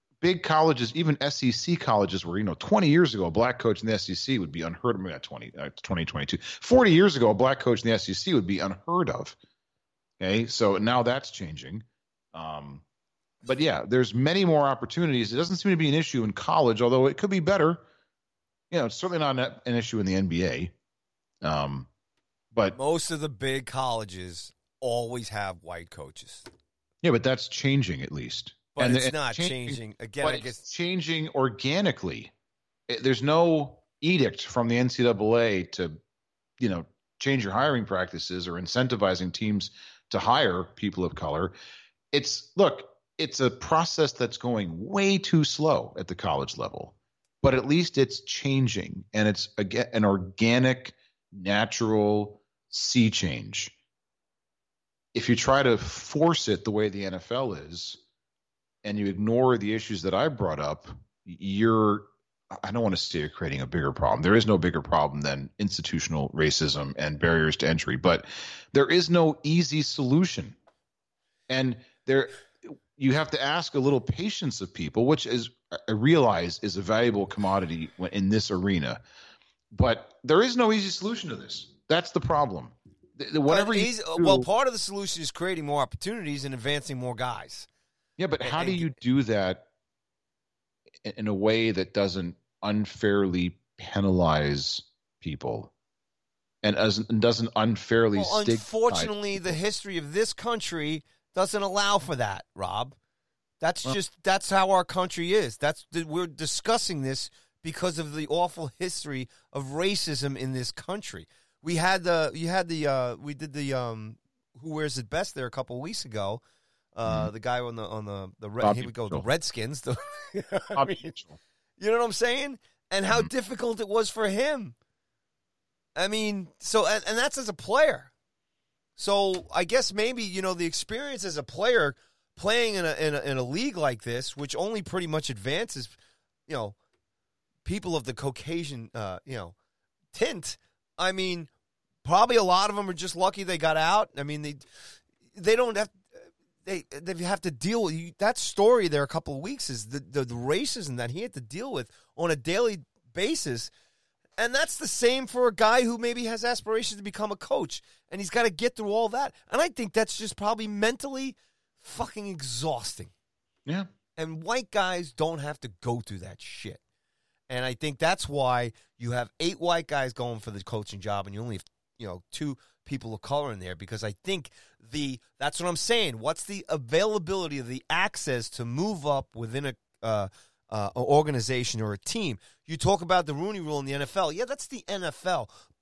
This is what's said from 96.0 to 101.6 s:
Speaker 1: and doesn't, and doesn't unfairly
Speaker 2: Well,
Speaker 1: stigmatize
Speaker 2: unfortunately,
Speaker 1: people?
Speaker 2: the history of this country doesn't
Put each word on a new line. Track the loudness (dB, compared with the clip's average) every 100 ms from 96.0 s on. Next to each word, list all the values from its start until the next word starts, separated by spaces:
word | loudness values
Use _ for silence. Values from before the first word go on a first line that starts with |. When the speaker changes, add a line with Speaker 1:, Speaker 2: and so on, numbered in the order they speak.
| _ _ _ _ _ _
Speaker 1:
and | 0 2
doesn't, | 2 0 0
and | 2
doesn't | 4 4 0 0
unfairly | 2 0 2 4 4 4
Speaker 2:
Well, | 2 0
Speaker 1:
stigmatize | 2
Speaker 2:
unfortunately, | 0 0 2 2 2 -2 -4 -4
Speaker 1:
people? | -4 -4
Speaker 2:
the |
history | -2 -2 -4 -6 -8
of | -4
this | -2 -2
country | -2 -4 -4 -4 -4 -4 -4 -8 _ _
doesn't | -2 0 0